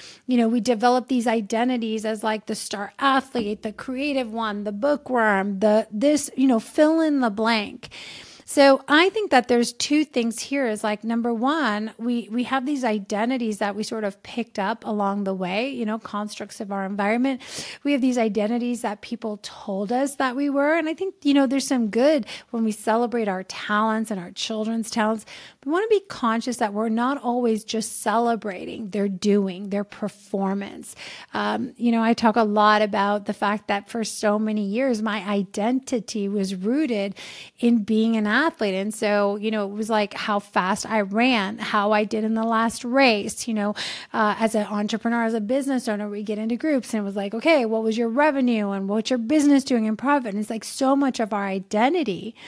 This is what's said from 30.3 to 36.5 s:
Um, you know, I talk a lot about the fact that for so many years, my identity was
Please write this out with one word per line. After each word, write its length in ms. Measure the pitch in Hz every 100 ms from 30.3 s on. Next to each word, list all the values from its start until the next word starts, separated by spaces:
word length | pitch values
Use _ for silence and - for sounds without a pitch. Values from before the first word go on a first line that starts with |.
| 196 190 202 202 - - - - - -
Um, 400 | 208 208 214 240 -
you 160 | 240
know, 100 | 226
I 100 | 226
talk 220 | 233 233 233
a 80 |
lot 380 | 214 208 214 214
about 460 | 208 208 202 208 208
the 60 |
fact 360 | 202 202 208 -
that 200 | 202 -
for 140 | 233
so 340 | 214 - 208 208
many 280 | 214 214 202
years, 360 | 220 269 214
my 220 | 220 208 185
identity 1000 | 202 190 214 220 262 - 240 - 214 202
was 260 | 208 190